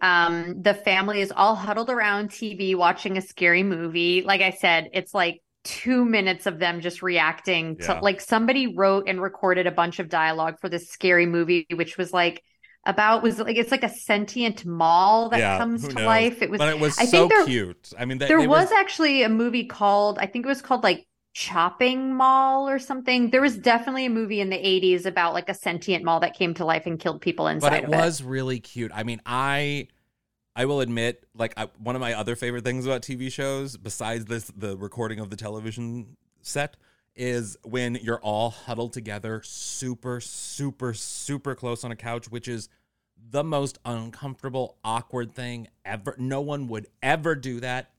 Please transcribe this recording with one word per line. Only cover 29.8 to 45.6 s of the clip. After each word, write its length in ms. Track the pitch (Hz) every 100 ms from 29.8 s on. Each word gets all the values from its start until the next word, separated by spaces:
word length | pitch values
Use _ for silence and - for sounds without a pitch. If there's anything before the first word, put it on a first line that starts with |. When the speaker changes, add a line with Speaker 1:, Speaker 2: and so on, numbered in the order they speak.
| - _ _ _ _ _ _ 117
Speaker 2:
I 80 |
will 160 | 131 143
admit, 480 | 120 117 117 120 _
like, 200 | 110 113 -
I, 100 | 110 -
one 160 | 110
of 60 | 127
my 140 | 120
other 240 | 110 107 117
favorite 260 | 120 123
things 220 | 123 127 127
about 160 | 131
T 140 | - 127
V 140 | 131
shows, 460 | 135 135 135 139 123
besides 480 | 104 - 113 117
this, 260 | 107 117 - 98
the 220 | 104 95
recording 420 | 101 - 110 107
of 100 | 104
the 60 | 98
television 800 | 107 110 110 110 117 120 110 - _ _
set, 360 | - 143 147 - _ _ _ -
is 400 | 127 120 107 85 117
when 300 | 123 123 120
you're 260 | 113 117
all 300 | 107 107 117
huddled 420 | 110 - 117 117
together, 480 | 127 107 104 110 110
super, 800 | - - - - 127 120 127 123
super, 720 | - - - - 143 139 127
super 600 | 110 - - - 139 139
close 300 | 127 120 117
on 80 | 123
a 60 | 113
couch, 340 | 117 120 113
which 160 | 120 123
is 220 | 117 - _ _ _ _ _ 113
the 140 | 139
most 340 | 156 147 139 -
uncomfortable, 960 | 120 117 113 - 139 127 135 127 123 - 110
awkward 480 | 113 - 127 117
thing 340 | - 123 120